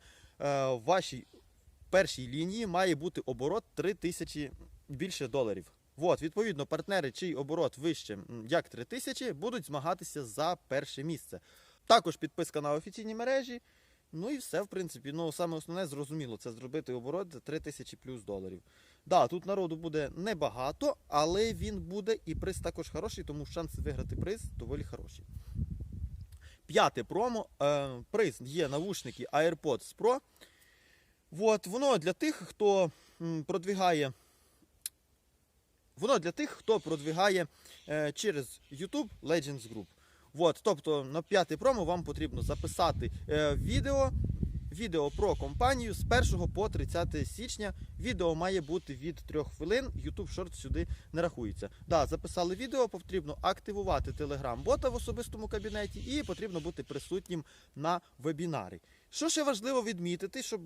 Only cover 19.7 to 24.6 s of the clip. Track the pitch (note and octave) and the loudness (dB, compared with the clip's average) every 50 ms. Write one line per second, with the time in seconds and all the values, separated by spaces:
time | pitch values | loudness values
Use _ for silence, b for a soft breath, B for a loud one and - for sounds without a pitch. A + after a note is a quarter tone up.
19.7 | D#3+ D#3+ E3 E3 D3+ D#3 D3 - - - F3+ A3 G#3+ D#3 D3+ A#2+ G2+ A#2+ B2+ C#3 | -2 -4 -6 -2 -2 -2 -2 -2 -4 -4 -4 -4 -2 0 0 -2 0 -2 -4 -4
20.7 | D3+ - C#4 D4 - - _ - - D3 D3+ E3 F3+ G3 A3 A3+ G#3+ E3 F3 G#3+ | -2 0 0 0 0 0 _ 0 4 4 4 4 4 2 2 2 0 -2 -4 -4
21.7 | G#3 F#3+ E3 E3 F#3 G#3 G3 A3 A3+ - - E3+ D3+ - - F#3+ F#3 - - E3+ | -4 -4 -6 -6 -6 -6 0 0 0 -2 0 -6 -6 -4 -2 -4 -4 -2 -4 -6
22.7 | - - D#3+ - - D#3 F#3 A3+ - - D#3 - D3 D3 C#3+ - - E3+ E3 D3+ | -4 -6 -8 -6 -6 -6 -6 -6 -6 -8 -8 -8 -6 -8 -8 -8 -6 -6 -6 -6
23.7 | - - - D3+ C#3+ - - - - - - F3 G#3+ A3+ - - - - | -4 -4 -4 -4 -2 -4 -4 -4 -2 -4 -2 -2 -4 -4 -6 -8 -8 -8